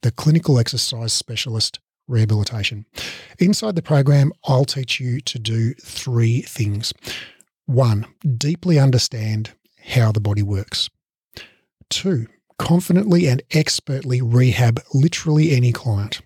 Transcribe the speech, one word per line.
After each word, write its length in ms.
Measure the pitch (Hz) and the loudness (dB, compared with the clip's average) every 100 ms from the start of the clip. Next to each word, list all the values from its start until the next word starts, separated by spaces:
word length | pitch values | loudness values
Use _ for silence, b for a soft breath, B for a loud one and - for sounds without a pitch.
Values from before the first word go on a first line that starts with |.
the 100 | 123 | -2
Clinical 480 | - 156 165 160 131 | 0 2 2 2 2
Exercise 540 | 113 120 - 123 113 | 2 -2 -6 -6 -6
Specialist 640 | - - 113 - 113 - - _ _ - | -6 -6 -8 -6 -4 -6 -8 _ _ -4
Rehabilitation. 760 | 117 110 107 101 113 98 104 107 B B B B B | 0 2 2 -2 -4 -6 -6 -14 B B B B B
Inside 360 | 180 202 220 170 | 2 2 -2 -4
the 60 | |
program, 520 | - 147 135 143 139 - - | 0 2 4 4 4 0 0
I'll 200 | 131 139 | 0 0
teach 340 | - 123 - | -2 -6 -4
you 220 | 127 120 | -4 -4
to 180 | - 123 | -6 -8
do 340 | 110 113 113 - | -4 0 -2 -4
three 680 | - - - 117 113 120 | -14 -10 -2 2 2 0
things. 520 | - - 104 101 113 - B B B B B _ - | -4 -4 -4 -2 -6 -10 B B B B B _ -2
One, 400 | 127 123 104 110 _ 147 117 | 2 2 2 -4 _ -4 -2
deeply 400 | 143 170 180 156 | -2 -2 2 4
understand 760 | 135 123 - 110 107 110 107 _ _ _ - | 4 4 0 -4 -4 -4 -6 _ _ _ -2
how 180 | 123 113 | 2 2
the 80 | 107 | 2
body 240 | 104 104 | 0 -2
works. 460 | 101 98 - - - _ _ _ _ B B B B _ _ | -2 -4 -6 -8 -8 _ _ _ _ B B B B _ _
Two, 380 | - 190 156 113 _ _ _ | -6 -2 -2 -4 _ _ _
confidently 720 | - 170 - 180 214 175 175 | 0 2 4 0 4 2 4
and 140 | 123 - | 0 0
expertly 680 | 156 151 - - 135 135 127 | -2 0 -4 -4 -8 -2 -2
rehab 600 | 120 120 127 104 123 117 - | 2 4 4 4 2 0 -2
literally 580 | 135 160 - 160 151 156 131 | 0 2 0 0 2 4 4
any 160 | 123 | 2
client. 500 | 117 123 101 104 - | 0 -2 -2 -4 -10